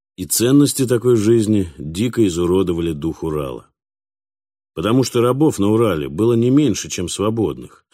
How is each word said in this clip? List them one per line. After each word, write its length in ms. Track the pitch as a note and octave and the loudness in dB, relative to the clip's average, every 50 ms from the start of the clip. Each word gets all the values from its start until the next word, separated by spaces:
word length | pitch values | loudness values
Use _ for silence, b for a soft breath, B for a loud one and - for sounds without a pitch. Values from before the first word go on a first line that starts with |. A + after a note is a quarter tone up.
| _ _ _ | _ _ _
И 100 | - F2+ | -12 -8
ценности 600 | D2+ - - A2 B2+ C3+ C#3+ C#3+ C3 - - C3 | -6 -2 0 2 4 6 6 4 4 2 -2 0
такой 300 | A#2 B2 A2+ A#2 B2 A#2+ | 0 0 2 2 2 2
жизни 560 | A2 G2+ A2+ A#2 A2+ G#2 G#2 A2 G2+ F2+ E2 - - | 4 4 4 4 4 4 2 2 0 0 -2 -8 -12
дико 480 | C#2 D#2 D#2+ F#2 A#2 B2 A2 A#2 A2 | -14 -10 -6 -4 -4 -2 0 0 0
изуродовали 640 | F#2+ D#2+ F2 F2 E2+ F#2 F#2+ F#2+ F2+ E2+ E2+ E2+ E2+ | 2 2 0 0 2 2 2 2 0 -2 -2 -2 -4
дух 300 | D#2 D2 D2+ E2 D#2 - | -4 -4 -6 -6 -6 -6
Урала. 480 | - D#2+ D2+ D2+ C#2 C2 B1 A1+ - _ _ _ _ _ _ _ _ _ _ _ _ _ _ _ _ _ _ _ _ _ _ | -6 -6 -6 -6 -6 -8 -10 -12 -16 _ _ _ _ _ _ _ _ _ _ _ _ _ _ _ _ _ _ _ _ _ _
Потому 300 | - E2 G#2 A#2+ C3+ A#2+ | -6 -2 0 2 2 0
что 180 | - - A#2+ | 0 0 0
рабов 360 | A#2 B2 B2+ C3+ D#3 D3 A2 - | 2 2 2 2 2 0 2 0
на 120 | G2 G#2 | 0 0
Урале 380 | G#2+ A2+ A#2+ G#2 F2 D2+ C#2 C2+ | 2 2 2 0 0 -2 -4 -6
было 260 | C#2+ E2+ A2 A#2+ A#2+ | -4 -2 0 2 2
не 160 | A2+ A#2+ B2 | 2 2 2
меньше, 400 | C3 D3 D3+ A#2+ F#2 - - D#2+ | 2 2 2 2 -2 -4 -8 -8
чем 180 | - - F2 D#2+ | -8 -8 -8 -8
свободных, 800 | - - G2 A2 A2+ A#2 G2+ D#2 C2 B1 - - - _ _ b | -6 -4 -4 -2 -2 -2 -4 -4 -4 -10 -14 -20 -20 _ _ b